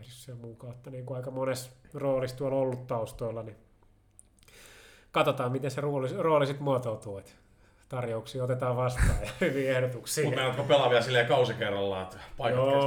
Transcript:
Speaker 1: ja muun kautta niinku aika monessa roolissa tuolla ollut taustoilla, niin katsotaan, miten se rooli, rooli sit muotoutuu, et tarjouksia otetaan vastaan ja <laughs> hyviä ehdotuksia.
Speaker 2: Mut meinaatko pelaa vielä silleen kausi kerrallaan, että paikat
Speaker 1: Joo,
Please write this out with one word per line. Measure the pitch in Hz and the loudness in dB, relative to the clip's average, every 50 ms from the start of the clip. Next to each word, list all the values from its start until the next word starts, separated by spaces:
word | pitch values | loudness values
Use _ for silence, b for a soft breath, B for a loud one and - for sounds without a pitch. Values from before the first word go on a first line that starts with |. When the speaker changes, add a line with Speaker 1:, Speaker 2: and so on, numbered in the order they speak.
| 110 - - - - - | -18 -18 -20 -20 -16 -16
Speaker 1:
ja | 123 | -14
muun | 117 117 117 113 | -14 -12 -14 -14
kautta | - 127 120 117 - - - | -14 -14 -14 -14 -14 -14 -14
niinku | 127 127 123 123 131 | -12 -12 -10 -8 -8
aika | 127 127 135 | -8 -8 -8
monessa | 127 131 131 131 127 123 - - - _ _ - - | -4 -4 -2 -2 -2 -4 -6 -14 -18 _ _ -14 -10
roolissa | 143 139 139 135 131 131 127 - | -4 0 0 0 0 0 -2 -6
tuolla | - 143 131 135 | -4 -2 0 2
ollut | 135 131 131 123 123 123 | 2 2 0 -2 -4 -6
taustoilla, | - 127 113 110 - - - 123 113 113 117 | -6 -4 -4 -4 -6 -6 -6 -6 -6 -6 -6
niin | 110 107 101 - _ _ _ _ _ _ _ _ _ _ _ _ _ _ _ _ - B B B B B B B B B B B B B | -10 -10 -14 -18 _ _ _ _ _ _ _ _ _ _ _ _ _ _ _ _ -20 B B B B B B B B B B B B B
katsotaan, | - 165 147 151 135 131 127 123 | 0 2 4 4 2 2 0 -2
miten | 127 131 139 135 | -2 -2 -2 -4
se | - 147 | -4 -2
rooli, | 139 147 143 135 131 127 170 202 | -2 -2 0 0 -2 -2 -2 0
rooli | 165 165 156 147 139 | 2 4 6 6 4
sit | 135 139 139 | 2 0 -2
muotoutuu, | 143 139 131 123 123 117 107 107 - 104 98 98 | 0 0 0 0 0 -2 -6 -6 -8 -12 -12 -12
et | - - - _ _ _ _ b b b b b b - | -14 -16 -20 _ _ _ _ b b b b b b -10
tarjouksia | 135 127 120 117 113 113 110 - - 131 127 | -8 -6 -4 -4 -4 -6 -6 -8 -6 -4 -2
otetaan | 123 127 123 131 127 123 | -2 -2 0 0 0 0
vastaan | 127 127 123 - - 117 - - - | 2 0 0 2 4 4 4 4 2
ja | - - - | 0 -4 -4
<laughs> | - | -2
hyviä | 190 156 135 139 135 131 131 127 | 0 0 0 0 0 0 2 2
ehdotuksia. | 127 123 123 113 - - - 156 143 | 0 -2 -4 -6 -8 -6 -2 0 0
Speaker 2:
Mut | 123 123 | 0 0
meinaatko | 131 131 127 120 117 - | 0 0 0 -2 -2 2
pelaa | - 147 139 131 120 | 6 6 6 6 6
vielä | 123 117 | 6 4
silleen | - 131 127 120 120 | 4 4 4 4 4
kausi | 120 147 131 123 113 110 | 6 4 4 4 2 2
kerrallaan, | 101 110 101 101 101 98 98 95 95 | -2 -2 -2 -2 -2 -2 -2 -2 -4
että | 92 92 - - - - - | -4 -8 -10 -16 -16 -14 -10
paikat | - 131 117 123 127 | -4 -2 0 2 2
Speaker 1:
Joo, | 131 135 139 139 139 | 4 4 4 4 4